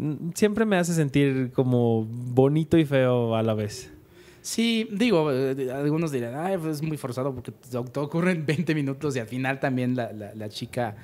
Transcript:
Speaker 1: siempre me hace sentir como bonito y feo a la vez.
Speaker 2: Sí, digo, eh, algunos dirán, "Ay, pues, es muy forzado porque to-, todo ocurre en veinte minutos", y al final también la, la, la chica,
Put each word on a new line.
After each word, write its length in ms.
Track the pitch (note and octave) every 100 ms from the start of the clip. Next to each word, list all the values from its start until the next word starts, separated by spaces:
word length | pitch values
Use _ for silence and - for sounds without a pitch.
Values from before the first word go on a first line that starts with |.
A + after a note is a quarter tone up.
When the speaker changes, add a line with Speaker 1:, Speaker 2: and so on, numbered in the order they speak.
| D3 C#3+ E3+
Speaker 1:
siempre 320 | - G#3 G#3 A3
me 100 | F#3+
hace 160 | E3+
sentir 580 | E3 D3 C#3+ C#3+ C3 B2+
como 500 | B2+ B2+ B2 A#2 A2+ A2
bonito 720 | A#2 B2 B2 C3+ D3+ D#3 E3+
y 80 | D3
feo 500 | C#3 B2+ B2 A#2 A2+
a 80 |
la 100 | A2+
vez. 400 | G#2+ G#2 - - - - - - -
Speaker 2:
Sí, 460 | - - A#3 A3+ A3
digo, 400 | G3 B3 F3+ D3+
eh, 400 | B2+ C3+ C3+ C3
algunos 400 | C3 D3 D#3 E3
dirán, 240 | C#3 A#2 C3
"Ay, 220 | F3 F#3+
pues, 200 | D#3+ D3+
es 40 |
muy 160 | D#3 D3+
forzado 360 | C3 B2 C#3
porque 180 | C3 A#2+
to-, 320 | G#2+ - A#2+ B2
todo 200 | C#3 C#3+
ocurre 260 | E3+ F3
en 140 | F3 D3
veinte 280 | D3+ C#3+
minutos", 420 | D#3 C#3 C3+ D3+ C3
y 40 |
al 80 | A2
final 320 | B2 C3 C3+
también 360 | C#3+ B2+ B2 B2+
la, 160 | A2+
la, 200 | G#2+ G#2
la 160 | A2 G#2+
chica, 460 | - A#2+ - A#2 G#2